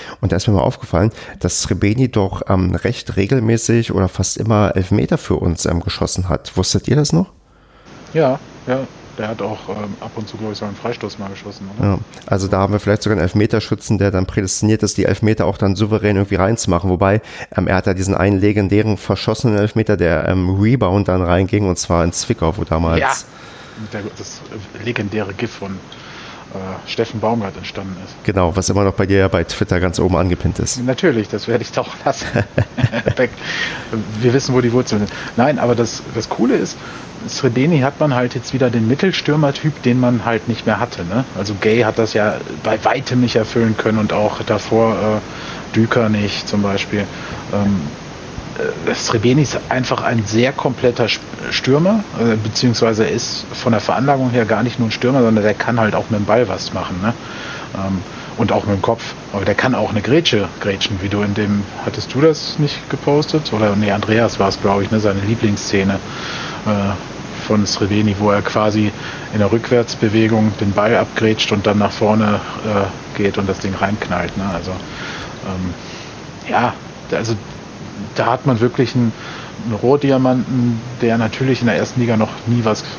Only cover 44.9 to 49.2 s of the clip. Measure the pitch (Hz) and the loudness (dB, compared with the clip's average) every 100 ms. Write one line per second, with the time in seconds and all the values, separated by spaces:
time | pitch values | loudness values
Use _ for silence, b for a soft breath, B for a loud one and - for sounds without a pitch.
44.9 | 98 107 107 - - - - - 110 113 | 2 0 -2 -4 -12 -12 -12 -4 0 2
45.9 | 127 107 107 101 - - 104 101 98 - | 2 2 2 0 -4 -4 -2 0 -2 -2
46.9 | 104 95 B B B B 101 101 95 71 | -4 -4 B B B B 0 2 0 -2
47.9 | - - - - - - - - - 82 | -8 -14 -14 -14 -12 -10 -6 -6 -4 -4
48.9 | 120 - 120 | -4 0 2